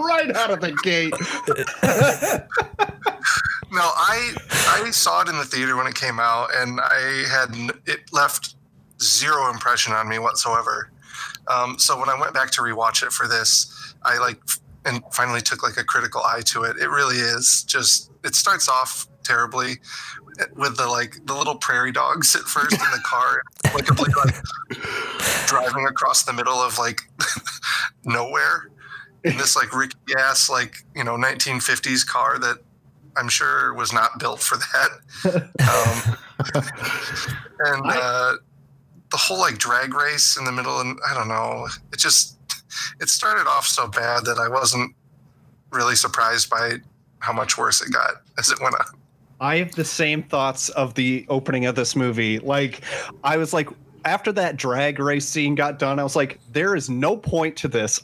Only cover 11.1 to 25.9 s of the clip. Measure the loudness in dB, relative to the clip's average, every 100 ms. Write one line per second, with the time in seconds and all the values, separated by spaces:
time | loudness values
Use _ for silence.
11.1 | -12 -12 -8 -2 0 0 2 2 2 0
12.1 | 0 0 0 0 0 -2 0 0 0 -2
13.1 | -2 0 0 2 2 2 -6 -20 -4 0
14.1 | 2 0 -2 -6 -6 -8 -8 -4 -4 -4
15.1 | -2 0 0 -2 -2 -2 -2 -2 -2 -2
16.1 | -2 -2 0 -2 -2 -2 -2 -2 0 0
17.1 | 0 0 0 2 2 0 0 2 2 0
18.1 | -10 -2 0 2 2 2 2 0 -4 -10
19.1 | _ -2 0 0 -2 -4 -6 -12 -14 -14
20.1 | -16 -16 -8 -8 -2 -2 0 0 0 -4
21.1 | -8 -8 -4 -4 -4 -2 0 0 0 0
22.1 | 2 4 2 0 -2 0 0 0 -2 0
23.1 | 0 2 0 -4 -2 0 2 2 2 4
24.1 | 4 2 0 -6 -10 -10 -10 -6 -6 -6
25.1 | -4 -2 0 2 2 2 0 0